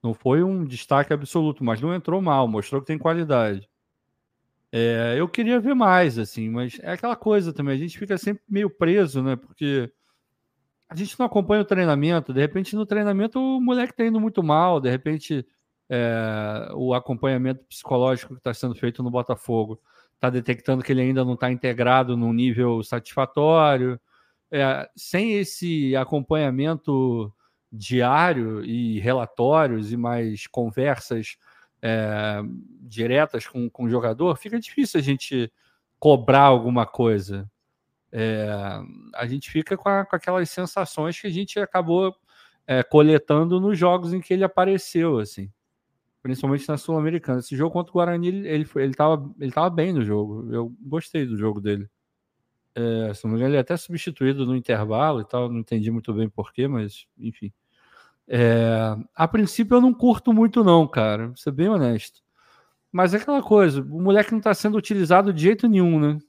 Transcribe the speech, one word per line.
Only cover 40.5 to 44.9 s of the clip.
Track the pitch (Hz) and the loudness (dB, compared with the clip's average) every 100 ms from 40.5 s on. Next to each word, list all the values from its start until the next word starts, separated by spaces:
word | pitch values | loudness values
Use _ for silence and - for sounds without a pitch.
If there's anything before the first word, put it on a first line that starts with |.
| - 180 - 190 - 156 170 | -6 -6 -4 -6 -4 -6 -6
que | 208 | -8
a | |
gente | 170 196 - | -6 -6 -6
acabou, | 202 185 165 175 190 190 _ _ _ _ - | -2 -2 0 0 0 -4 _ _ _ _ -2
é, | 131 | 0
coletando | - 151 151 151 - 151 165 180 | 4 6 8 6 4 2 2 0
nos | 196 196 | 0 2
jogos | 180 180 170 | 4 2 0
em | 185 | -6
que | - | -2
ele | 185 190 | 0 2
apareceu, | 190 185 190 - | 2 2 0 -2